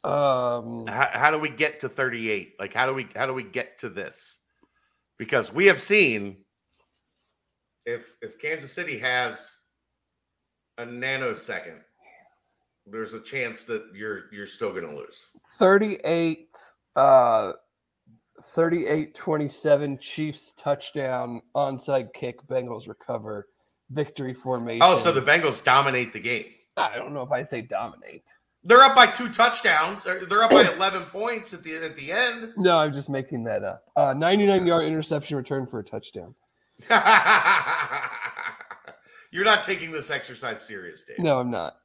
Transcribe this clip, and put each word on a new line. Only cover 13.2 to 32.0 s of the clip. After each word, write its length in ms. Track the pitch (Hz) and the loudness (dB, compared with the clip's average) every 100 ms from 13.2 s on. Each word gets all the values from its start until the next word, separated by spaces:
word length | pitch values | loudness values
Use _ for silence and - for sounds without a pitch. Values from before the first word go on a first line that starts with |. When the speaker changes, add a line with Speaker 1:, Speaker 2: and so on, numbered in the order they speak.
Speaker 2:
chance 460 | - 139 120 110 - | -10 -6 -6 -8 -8
that 180 | 110 - | -10 -10
you're, 380 | 98 107 98 - | -12 -10 -10 -12
you're 140 | 104 101 | -18 -16
still 260 | - 107 | -8 -6
gonna 240 | 92 82 71 | -6 -10 -14
lose. 300 | - - - _ _ - | -16 -20 -20 _ _ 2
Speaker 1:
thirty-eight, 960 | 190 202 214 196 - 170 165 160 - - - - _ - | 4 4 2 -4 -2 0 0 -4 -12 -16 -16 -20 _ 2
uh, 560 | 139 135 120 110 98 - _ _ _ _ _ _ _ _ | 8 8 8 2 0 -8 _ _ _ _ _ _ _ _
thirty-eight 720 | - - 165 170 - 156 151 | -6 -2 0 0 0 -2 -4
twenty-seven, 840 | - - 156 147 - 156 143 147 139 | -10 -4 -2 -4 -4 2 2 2 -6
Chiefs 560 | - - 156 143 - - | -10 -8 -8 -8 -18 -10
touchdown, 880 | 143 143 - 151 131 127 120 117 _ | -4 -4 -6 -6 -4 -4 -6 -10 _
onside 600 | 143 139 131 - 135 110 | -4 -2 -4 -2 -4 -4
kick, 280 | - 127 - _ | -10 -10 -10 _
Bengals 420 | 131 123 110 - | -6 -6 -12 -14
recover, 600 | 110 - 117 107 104 - _ _ _ _ | -16 -10 -8 -8 -12 -12 _ _ _ _
victory 420 | 135 147 - 131 | -6 -6 -6 -10
formation. 480 | 127 131 123 117 117 | -8 -4 -4 -4 6
Speaker 2:
Oh, 140 | 175 175 | 6 6
so 160 | 170 | 4
the 80 | 135 | 2
Bengals 420 | 127 165 156 113 | 4 4 4 0
dominate 520 | - 131 139 127 117 | 4 4 4 0 -4
the 60 | 110 | -6
game. 260 | 117 117 - _ _ - | -6 -6 -8 _ _ -4
Speaker 1:
I 180 | 120 117 | -4 -4
don't 160 | - | -8
know 80 | 143 | -8
if 80 | 127 | -4
I'd 160 | 131 - | -6 -4
say 140 | 123 | -10
dominate. 720 | 120 95 110 - - - _ _ _ _ | -8 -8 -8 -14 -20 -20 _ _ _ _
Speaker 2:
They're 200 | 175 247 | 6 10
up 120 | 269 | 10
by 120 | 262 240 | 8 6
two 240 | - 240 | 4 -6
touchdowns. 720 | - 240 240 208 156 165 202 | 2 2 2 0 2 0 -4
They're, 220 | 180 185 180 | -6 -6 -2
they're 160 | 208 | 2
up 80 | 226 | 8
by 200 | 277 185 | 8 6
Speaker 1:
<clears throat> 20 | |
Speaker 2:
eleven 300 | 160 190 190 | 2 -2 -2
points 500 | - 190 226 226 - | -8 -8 -6 -6 -10
at 80 | 175 | -16
the, 140 | 156 160 | -12 -10
at 200 | 160 | -10
the 160 | 131 | -10